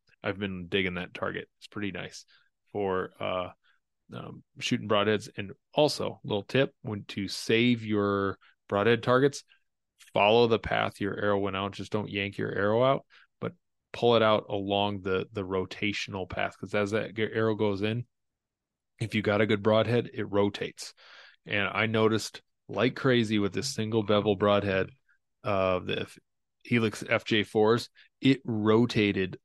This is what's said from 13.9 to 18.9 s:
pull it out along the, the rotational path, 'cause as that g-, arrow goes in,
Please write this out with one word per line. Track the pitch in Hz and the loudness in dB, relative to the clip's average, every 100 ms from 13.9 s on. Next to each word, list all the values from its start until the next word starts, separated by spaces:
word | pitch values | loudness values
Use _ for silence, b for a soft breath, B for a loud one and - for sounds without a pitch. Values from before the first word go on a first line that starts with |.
pull | - 120 117 | 0 4 6
it | |
out | 110 107 - | 6 2 0
along | 101 98 101 101 101 | -6 -2 0 0 -2
the, | 95 92 - | -2 -2 -2
the | 110 | -6
rotational | 92 95 92 - 107 98 - 101 92 | -4 -4 -4 -4 -4 -4 -8 -8 -6
path, | - 98 - | -4 -4 -6
'cause | 98 | -6
as | 104 104 | -2 0
that | 107 104 107 | -2 -4 -4
g-, | 107 | -4
arrow | 113 110 107 | 0 0 0
goes | 107 98 | 0 0
in, | 104 117 120 _ _ _ _ _ _ _ _ | -2 -2 -6 _ _ _ _ _ _ _ _